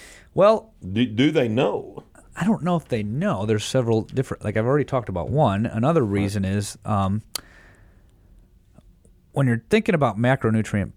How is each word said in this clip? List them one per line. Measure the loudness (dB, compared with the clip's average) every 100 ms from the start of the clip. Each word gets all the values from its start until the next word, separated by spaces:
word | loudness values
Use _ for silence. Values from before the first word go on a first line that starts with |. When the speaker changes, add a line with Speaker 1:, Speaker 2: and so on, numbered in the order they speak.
| -20 -20 -8
Speaker 1:
Well, | 2 4 4 -2 _ -6
Speaker 2:
Do, | -2 0
do | 2 2
they | 2 0
know? | 2 0 -2 -10 -16 -20 -20 -20 -4
Speaker 1:
I |
don't | -2 0
know | 0 -2
if | -2
they | -4
know. | -4 -4 -2 -2 0
There's | -2
several | 0 -2 2 0
different, | 0 -4 -4 -4
like, | -4 -2
I've | 0
already | 0
talked | 0 -4 -4
about | -6 -2
one. | 0 2 2
Another | -2 0 2 2
Speaker 2:
Right. | 2 0
Speaker 1:
reason | 0 -2
is, | -2 -2 -4 -10
um, | -4 -2 0 -4 -6 -16 -16 -20 -20 -20 -20 _ _ _ _ -20 _ _ _ -20 -20 _ _ _ _
when | 0 0
you're | 0 0
thinking | 0 2
about | 2 2 2
macronutrient | 2 2 2 0 0 -2 -4